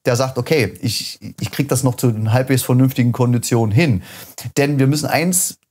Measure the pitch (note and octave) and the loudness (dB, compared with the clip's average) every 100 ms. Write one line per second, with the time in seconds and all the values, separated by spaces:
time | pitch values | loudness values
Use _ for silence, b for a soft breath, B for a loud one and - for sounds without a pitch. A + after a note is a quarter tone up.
0 | C3 A#2+ C3 C3 B2 D#3+ G#2 - C3 - | -2 0 0 -4 0 0 0 -2 -6 -4
1 | - - - - - - C3+ B2+ C3 A#2+ | -8 -12 -16 -10 -8 -4 -2 0 0 0
2 | B2+ A2 A2 A#2+ C3 C3 - B2+ C3 C3 | -2 0 0 0 2 0 2 2 2 2
3 | A#2+ A#2 B2 B2 - A#2+ A2 G#2+ E3 G2 | 0 2 2 0 0 0 2 2 2 0
4 | B B B B A#2+ - C#3+ C#3+ C3+ D3 | B B B B -6 0 0 2 2 2
5 | D3+ B2+ E3+ F3+ - - _ | 0 0 0 0 -2 -8 _